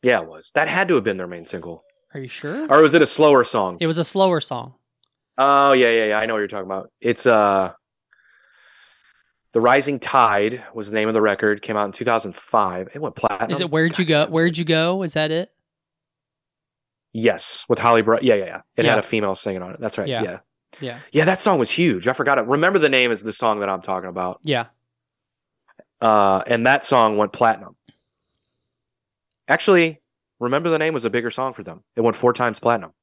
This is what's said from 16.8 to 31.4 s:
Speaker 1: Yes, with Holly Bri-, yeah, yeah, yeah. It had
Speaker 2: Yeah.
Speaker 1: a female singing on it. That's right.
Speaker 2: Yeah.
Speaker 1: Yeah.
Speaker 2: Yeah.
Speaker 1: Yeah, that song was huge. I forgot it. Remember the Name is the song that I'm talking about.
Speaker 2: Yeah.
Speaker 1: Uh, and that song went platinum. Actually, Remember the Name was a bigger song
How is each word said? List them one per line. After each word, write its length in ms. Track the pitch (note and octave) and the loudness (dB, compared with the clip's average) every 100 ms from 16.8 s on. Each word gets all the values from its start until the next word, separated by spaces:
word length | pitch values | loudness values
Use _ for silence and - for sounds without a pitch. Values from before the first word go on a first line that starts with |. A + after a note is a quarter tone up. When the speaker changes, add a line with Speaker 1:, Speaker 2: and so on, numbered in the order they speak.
| _ _ _ | _ _ _
Speaker 1:
Yes, 520 | A2+ A2+ F#2+ - - - | -2 0 0 -6 -10 -4
with 100 | A#2+ | 0
Holly 240 | A#2+ A#2 | 4 4
Bri-, 160 | G#2+ A2+ | 4 0
yeah, 120 | B2+ | 2
yeah, 100 | G#2+ | 0
yeah. 160 | F2+ - _ - | -2 -12 _ -2
It 80 | |
had 100 | A#2 | 2
Speaker 2:
Yeah. 40 | A2 | 2
Speaker 1:
a 40 | |
female 320 | - A2+ G#2 | 0 -4 -2
singing 280 | F#2+ G#2 F#2+ | -4 -6 -8
on 80 | F2+ | -10
it. 80 | F#2+ | -10
That's 160 | A2 - | -8 -6
right. 80 | B2 | -6
Speaker 2:
Yeah. 140 | A#2+ | -6
Speaker 1:
Yeah. 160 | G#2 F2+ _ _ _ - | -6 -10 _ _ _ -16
Speaker 2:
Yeah. 180 | C3+ A#2+ - | -14 -14 -4
Speaker 1:
Yeah, 120 | - | 0
that 160 | D#3 F#3 | 0 0
song 180 | G#3+ E3+ | 0 2
was 120 | A#2 | 0
huge. 360 | - E3+ F#2+ G2+ | 0 0 0 -2
I 60 | |
forgot 260 | C3 C#3 C3+ | -2 0 0
it. 80 | A2+ | 0
Remember 320 | C#3 E3+ G3 | 0 2 2
the 120 | D3+ | 2
Name 200 | C3 B2 | 2 0
is 120 | A2 | -2
the 100 | G#2+ | -6
song 280 | - A#2 G#2 | -4 -2 -2
that 80 | G2+ | -4
I'm 100 | F#2+ | -6
talking 280 | G2 F#2 F#2 | -6 -8 -8
about. 280 | F2+ F#2 F#2 | -8 -8 -8
Speaker 2:
Yeah. 240 | D#3 B2+ A2+ _ _ _ _ _ _ _ _ _ _ _ - _ | -4 -4 -6 _ _ _ _ _ _ _ _ _ _ _ -20 _
Speaker 1:
Uh, 420 | A2+ G#2+ G2+ F#2+ - | 2 4 4 2 0
and 200 | A#2+ A#2+ | 0 2
that 180 | C#3 | 2
song 320 | - C3+ A2+ G#2 | 2 2 2 2
went 160 | G#2 | -2
platinum. 440 | - A#2 A2 - _ _ _ _ _ _ _ _ _ _ _ _ _ _ _ _ _ - | 0 0 0 -8 _ _ _ _ _ _ _ _ _ _ _ _ _ _ _ _ _ -4
Actually, 520 | D#3+ - F#3 E3 D#3 _ _ _ _ | -2 2 2 2 -4 _ _ _ _
Remember 300 | A#2+ C#3 E3+ | -4 -2 -2
the 80 | D#3+ | -2
Name 160 | D#3 | -2
was 100 | D3+ | -2
a 60 | A2+ | -2
bigger 200 | A#2 A#2 | -4 -4
song 220 | A#2 | -6